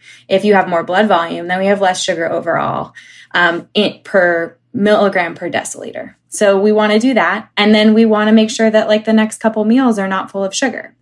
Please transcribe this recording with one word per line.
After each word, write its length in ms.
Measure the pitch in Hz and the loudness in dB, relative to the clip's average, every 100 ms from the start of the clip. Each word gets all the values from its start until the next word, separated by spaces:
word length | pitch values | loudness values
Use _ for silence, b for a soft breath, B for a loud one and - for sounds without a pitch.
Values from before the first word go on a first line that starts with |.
| B B B | B B B
if 180 | 190 | 0
you 100 | 208 | 2
have 140 | 190 180 | 2 2
more 140 | 170 | -2
blood 240 | 160 185 214 | -2 0 2
volume, 400 | 170 170 170 175 | 0 -2 -6 -6
then 140 | 185 | -2
we 60 | 196 | 0
have 140 | 196 | 0
less 220 | 190 180 | 0 -2
sugar 260 | - 165 165 | -4 -4 -4
overall, 640 | 165 165 147 - - - B B B B | -4 -4 -4 -4 -6 -10 B B B B
um, 340 | 175 170 170 - | 0 0 -2 -4
in, 260 | 208 196 - | -2 -2 -4
per 540 | - 196 175 170 165 _ _ | -2 0 2 0 -4 _ _
milligram 600 | - 208 208 202 185 170 | -4 0 2 2 0 -4
per 140 | 160 170 | -6 -8
deciliter. 640 | - - - - - - _ - | -8 -8 -14 -14 -14 -16 _ -12
So 300 | - 202 196 | 0 2 2
we 140 | 214 | 2
wanna 260 | 214 214 214 | 2 2 2
do 160 | 262 | 2
that. 360 | 220 170 214 - 202 | 0 0 -4 -6 0
And 160 | 208 | 2
then 220 | 214 214 | 4 4
we 100 | 220 | 4
wanna 280 | 226 208 214 | 4 2 4
make 180 | 220 220 | 4 2
sure 180 | - 220 | 0 2
that, 200 | 214 214 | 2 2
like, 160 | 214 | 0
the 80 | 220 | 2
next 260 | 220 220 - | 0 0 -2
couple 260 | 220 220 | -4 -2
meals 320 | 214 254 247 196 | 0 2 2 0
are 120 | 190 | -2
not 220 | 190 - | -6 -6
full 120 | 196 | -6
of 120 | 190 | -6
sugar. 420 | - 254 - - _ | -4 -4 -6 -16 _